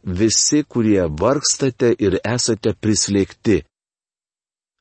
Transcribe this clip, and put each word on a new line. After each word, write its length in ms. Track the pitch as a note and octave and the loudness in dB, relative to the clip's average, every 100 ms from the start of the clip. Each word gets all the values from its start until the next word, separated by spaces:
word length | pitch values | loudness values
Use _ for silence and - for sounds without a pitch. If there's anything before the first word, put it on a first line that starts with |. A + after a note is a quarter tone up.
visi, 600 | - F2+ A2 G#2+ - D3+ | -8 0 0 2 0 0
kurie 440 | D3 B2 A2 G2+ E2+ | -2 -2 2 2 0
vargstate 840 | D2+ G#2 C#3+ - - C3+ - B2 | 0 0 0 -2 -2 -4 0 0
ir 260 | - G2+ F#2 | 2 0 0
esate 500 | G2+ B2 - A2 A#2 | -2 -4 -2 -2 -4
prislėgti. 880 | G2+ G#2 G#2 - G2+ F#2+ - A#2 F2+ - _ _ _ _ _ _ _ _ _ _ _ | -4 -2 -2 0 0 -2 -4 0 0 -2 _ _ _ _ _ _ _ _ _ _ _